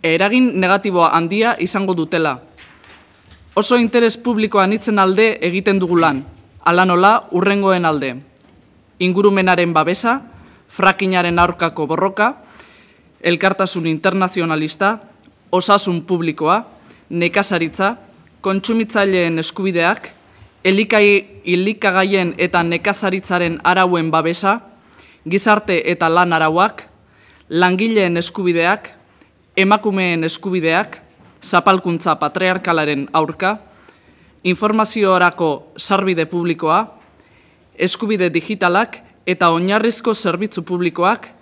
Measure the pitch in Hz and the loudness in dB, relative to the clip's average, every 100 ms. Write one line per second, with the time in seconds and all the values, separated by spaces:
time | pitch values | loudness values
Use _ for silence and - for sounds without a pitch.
0 | 165 165 196 247 254 180 185 196 202 180 | 0 0 2 2 2 0 0 0 0 2
1 | 165 165 170 202 226 - - 208 190 175 | 2 2 0 0 0 0 -2 -2 -2 -4
2 | 156 175 156 123 - - - - - - | -2 -2 -2 -4 -14 -20 -20 -20 -20 -20
3 | _ _ _ - - - 208 247 233 240 | _ _ _ -20 -6 -4 0 2 2 2
4 | 233 233 240 214 214 208 190 214 220 208 | 0 0 -2 -2 0 2 0 0 -2 2
5 | 190 190 220 - 175 185 196 196 180 170 | 2 4 2 2 -4 -2 0 0 2 2
6 | 165 135 135 - _ - - 175 185 175 | 2 0 -8 -20 _ -4 0 2 4 4
7 | 196 226 - 180 190 202 196 185 165 151 | 4 4 0 -2 0 2 2 2 0 -2
8 | 135 123 - _ _ _ _ _ _ _ | -4 -10 -18 _ _ _ _ _ _ _
9 | 180 185 202 196 185 180 175 160 156 185 | -2 2 2 2 2 2 2 0 0 0
10 | 233 269 - - - - _ - 190 190 | -2 -2 -6 -20 -20 -20 _ 0 2 2
11 | 190 185 175 170 175 170 170 165 147 165 | 0 0 0 2 0 0 -4 -2 -4 -2
12 | 190 190 220 285 - - - - _ _ | -2 0 -2 -2 -20 -20 -20 -20 _ _
13 | _ _ 170 170 190 190 190 180 165 156 | _ _ -2 0 0 0 -2 -2 -4 -2
14 | 185 190 180 180 165 156 156 - 196 220 | -2 0 -2 -2 -2 -2 -4 -2 -2 -4
15 | - - _ _ _ 185 180 202 196 170 | -12 -20 _ _ _ -2 2 2 2 -4
16 | 170 180 165 151 156 202 233 - - - | -2 -2 -2 -2 0 0 -4 -20 -20 -20
17 | _ 170 170 202 202 175 165 - 196 240 | _ -2 0 0 -2 -2 -4 -2 -4 -4
18 | - _ _ _ 196 190 196 226 220 214 | -18 _ _ _ -4 -2 -2 -2 0 0
19 | 196 185 170 165 156 - 196 170 170 214 | 2 2 0 -2 -6 -4 -4 0 0 -2
20 | - - _ - - _ 180 196 208 214 | -8 -20 _ -20 -20 _ 0 2 2 4
21 | 202 202 202 - 175 180 196 214 208 185 | 4 4 0 -12 -2 0 0 0 0 2
22 | 190 196 175 - 175 175 170 170 208 196 | 2 0 -2 -2 -2 0 0 -2 -4 -2
23 | 196 190 - 180 175 165 - 185 185 175 | -2 -4 -4 -2 -2 -2 0 2 2 0
24 | 160 160 160 170 196 226 - _ _ - | 0 0 -2 -2 -2 -2 -6 _ _ -20
25 | - _ 165 190 214 208 208 175 - 170 | -20 _ -4 0 2 2 2 -2 0 0
26 | 165 170 180 165 156 165 202 - - _ | 2 2 2 2 0 2 0 -2 -20 _
27 | _ _ _ _ _ 165 180 185 226 220 | _ _ _ _ _ 0 2 2 0 2
28 | 180 170 170 - 180 170 170 208 - - | 2 0 -4 -4 -2 0 0 -2 -6 -20
29 | _ _ _ _ _ - 196 208 214 190 | _ _ _ _ _ -2 2 2 0 -2
30 | 185 165 160 - 196 180 160 165 214 - | -2 -2 -4 -6 -4 -2 0 0 -2 -12
31 | _ _ - _ - 180 175 190 185 170 | _ _ -20 _ -2 2 2 2 0 -4
32 | 170 156 147 180 185 185 180 165 147 143 | -2 -2 -2 -2 -2 -2 0 0 0 -4
33 | 139 156 156 156 185 214 - - - _ | -2 -2 -2 -2 -4 -4 -12 -20 -20 _
34 | _ _ _ _ 175 180 214 214 214 226 | _ _ _ _ -4 0 0 0 0 0
35 | 196 185 175 175 165 139 - - - 196 | 2 4 2 0 -4 -4 -10 -12 -2 0
36 | 190 165 160 175 175 160 160 175 220 - | 0 -2 -2 -4 -4 -2 0 0 -2 -14
37 | _ _ _ _ _ _ _ - 180 - | _ _ _ _ _ _ _ -6 -4 -4
38 | 214 208 180 165 160 208 180 185 233 - | -4 0 0 -2 -4 -2 0 0 -2 -8
39 | - _ - 180 175 165 180 208 226 226 | -20 _ -6 0 2 2 0 0 0 -2
40 | 233 214 190 175 214 185 165 180 175 170 | -4 -2 -2 -4 -6 -8 -8 -4 -4 0
41 | 180 226 - - | -2 -2 -8 -20